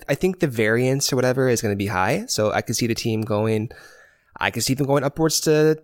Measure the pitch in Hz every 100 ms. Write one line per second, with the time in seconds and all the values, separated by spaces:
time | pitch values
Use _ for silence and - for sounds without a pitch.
0 | - 143 185 185 156 113 107 117 127 139
1 | - 131 127 127 131 117 110 101 101 92
2 | 95 160 240 - 107 104 - 117 117 113
3 | 117 110 107 104 110 110 110 - - -
4 | - _ _ - 98 117 - 135 139 143
5 | 135 - 160 - - 151 156 156